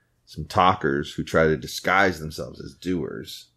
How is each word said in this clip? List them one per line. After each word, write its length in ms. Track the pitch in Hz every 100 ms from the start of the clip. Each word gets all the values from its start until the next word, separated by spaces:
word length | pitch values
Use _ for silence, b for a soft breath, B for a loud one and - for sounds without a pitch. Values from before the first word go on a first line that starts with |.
| _ _ _
some 200 | - 76
talkers 680 | - 92 92 76 69 71
who 100 | -
try 220 | 76 87 80
to 120 | 78
disguise 640 | 76 - - 92 98 80
themselves 420 | 78 76 64 -
as 120 | - -
doers. 720 | 85 90 65 55 - - -